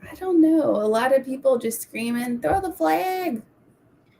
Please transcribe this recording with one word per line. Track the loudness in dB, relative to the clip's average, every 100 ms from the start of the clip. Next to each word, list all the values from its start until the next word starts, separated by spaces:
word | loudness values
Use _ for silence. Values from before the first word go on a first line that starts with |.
| -18
I | -12
don't | -2 4
know. | 6 6 2 0
A | 0
lot | 0 2 2
of | 0
people | -4 0 0
just | 0 -6
screaming, | -10 -8 -4 -4 -4 -4
Throw | 0 0
the | -2
flag! | -2 0 0 0 -4 -4 -6 -10 _ _ _ _ _ _ _